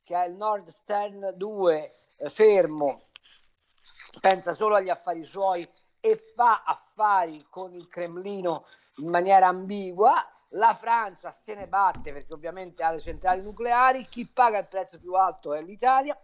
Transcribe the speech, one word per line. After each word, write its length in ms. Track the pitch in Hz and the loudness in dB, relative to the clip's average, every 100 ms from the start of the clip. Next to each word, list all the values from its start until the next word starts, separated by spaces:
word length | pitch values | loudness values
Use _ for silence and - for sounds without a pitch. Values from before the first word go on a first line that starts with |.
che 140 | _ 175 | _ -4
ha 80 | 180 | -4
il 100 | 185 | -4
Nord 340 | 214 208 165 | -4 -4 -6
Stream 640 | - - 208 208 202 196 | -20 -6 -4 -4 -8 -8
due, 800 | 185 208 208 180 156 151 _ _ _ | -6 -8 2 2 2 -4 _ _ _
eh, 140 | 143 | -12
fermo, 800 | - 220 196 165 156 143 127 _ - - - _ _ _ _ _ _ - - | 4 6 6 4 0 -2 -2 _ -20 -20 -20 _ _ _ _ _ _ -20 0
pensa 320 | 190 190 175 | 2 2 -4
solo 200 | 160 214 208 | -2 2 2
agli 140 | 190 | 0
affari 340 | 170 185 165 151 | -6 -6 -10 -10
suoi 440 | 196 190 180 170 _ _ _ | -4 -2 -2 -8 _ _ _
e 160 | 220 220 | 0 0
fa 480 | _ - 240 214 | _ 2 2 4
affari 800 | - - _ - 214 196 170 151 143 | -2 -6 _ -2 2 2 0 -8 _
con 240 | 180 185 | -14 -14
il 140 | 175 165 | -14 -16
Cremlino 760 | 175 175 170 196 196 180 151 _ _ _ - | -10 -10 -8 -10 -4 -4 -4 _ _ _ -12
in 120 | 160 | -2
maniera 380 | 170 185 196 185 | 0 6 6 6
ambigua. 680 | 185 190 202 190 175 226 311 - _ _ | 2 -6 -8 -8 2 4 4 -2 _ _
La 220 | 160 226 | 0 2
Francia 580 | 214 214 233 208 180 175 | 2 -2 -2 -2 -10 -18
se 220 | - - 208 | -18 -16 -14
ne 120 | 185 | -4
batte 460 | 185 190 - 151 | 0 0 -2 -12
perché 200 | 143 139 | -14 -14
ovviamente 500 | 156 160 180 185 165 | -12 -12 -12 -16 -4
ha 80 | 165 | -4
le 100 | 160 | -4
centrali 400 | 170 156 185 190 | -10 -4 -2 -2
nucleari. 640 | 202 196 240 240 262 262 226 | -4 -8 -2 4 4 2 -6
Chi 200 | 240 220 | -14 -8
paga 320 | - 240 208 | 2 2 2
il 80 | - | -4
prezzo 300 | 190 175 165 | -8 -10 -14
più 160 | 175 | -4
alto 400 | 185 180 - 156 | 0 0 -2 -8
è 80 | 151 | -8
l'Italia 560 | 165 208 247 262 285 277 | -8 -2 2 2 0 -10